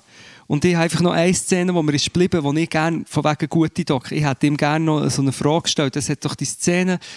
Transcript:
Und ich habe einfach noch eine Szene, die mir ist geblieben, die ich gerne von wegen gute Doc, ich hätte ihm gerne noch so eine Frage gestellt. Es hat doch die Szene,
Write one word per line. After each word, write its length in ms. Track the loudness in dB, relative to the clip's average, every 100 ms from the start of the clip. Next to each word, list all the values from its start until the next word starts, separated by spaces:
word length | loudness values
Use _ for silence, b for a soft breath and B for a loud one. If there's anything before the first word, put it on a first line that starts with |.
| B B B B B
Und 160 | 0 2
ich 80 | 2
habe 100 | 2
einfach 160 | 2
noch 100 | 2
eine 200 | 2 2
Szene, 400 | 0 0 0 2
die 80 | 0
mir 100 | 0
ist 120 | 0 0
geblieben, 500 | 0 2 2 0 0
die 60 |
ich 60 | 0
gerne 320 | 0 0 -2 -4
von 180 | -2 0
wegen 240 | -2 -2
gute 340 | 0 0 -2 -2
Doc, 260 | -2 -2
ich 120 | -2
hätte 240 | -2 0 0
ihm 80 | 2
gerne 260 | 0 2 0
noch 240 | 0 0
so 120 | 0
eine 100 | -2
Frage 300 | 0 0 0
gestellt. 320 | 0 -2 -2 -2
Es 120 | -4
hat 140 | -4 -6
doch 80 | -6
die 100 | -8
Szene, 540 | -4 0 0 0 -2 B